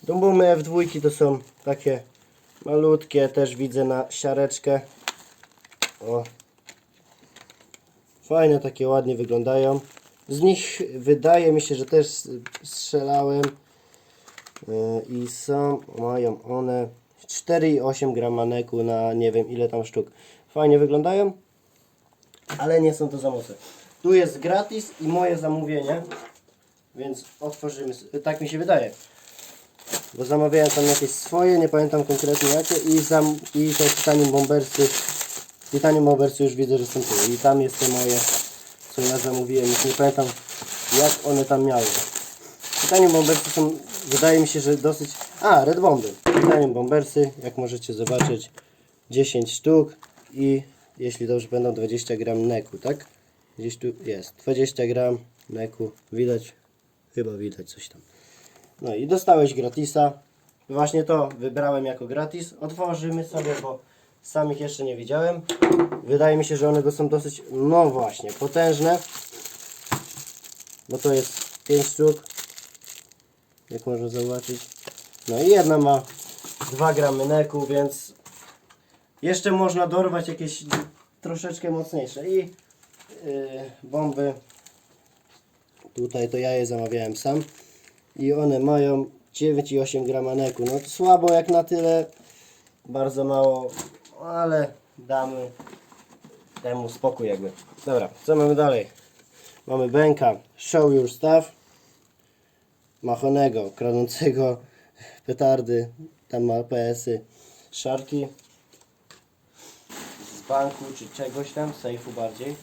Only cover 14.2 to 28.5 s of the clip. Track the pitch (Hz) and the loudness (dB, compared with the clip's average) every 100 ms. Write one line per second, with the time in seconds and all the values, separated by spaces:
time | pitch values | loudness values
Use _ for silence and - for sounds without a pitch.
14.2 | - - - - - 110 113 113 110 123 | -20 -20 -20 -20 -8 -4 -2 -4 -6 -8
15.2 | 120 - - 143 143 139 - 120 117 123 | -8 -10 -4 0 0 -2 -6 -8 -4 0
16.2 | 120 110 - 127 127 123 117 - _ _ | -2 -2 -6 -6 -2 -2 -4 -10 _ _
17.2 | - - - 170 160 147 131 135 135 117 | -12 -12 -2 2 2 2 0 -2 -2 -2
18.2 | 120 117 117 120 117 117 117 113 113 113 | -2 -2 -2 -2 -4 -2 -2 0 -2 0
19.2 | 113 110 104 120 117 117 110 - - _ | 0 0 -2 -2 -2 -2 -4 -6 -6 _
20.2 | - - _ 151 151 147 143 147 156 190 | -20 -20 _ 2 6 6 6 2 0 0
21.2 | 202 190 _ _ _ _ _ _ _ _ | 0 -4 _ _ _ _ _ _ _ _
22.2 | _ _ - 147 147 165 156 151 147 143 | _ _ -14 -6 2 4 4 2 -4 -4
23.2 | 131 123 113 - - - - _ 175 185 | -4 -6 -10 -18 -20 -20 -20 _ 4 4
24.2 | 170 135 165 190 208 220 208 - 160 175 | 4 -2 -2 -2 -2 -8 -10 -8 -2 0
25.2 | 180 165 156 156 151 151 139 170 170 - | 0 0 -2 -4 -2 -4 -2 -6 -6 -14
26.2 | - _ _ _ _ _ _ 120 139 135 | -18 _ _ _ _ _ _ -14 -10 -10
27.2 | - _ 147 147 147 139 131 123 - 143 | -14 _ -12 -8 -10 -8 -10 -10 -10 -6
28.2 | 147 151 151 | -6 -4 -6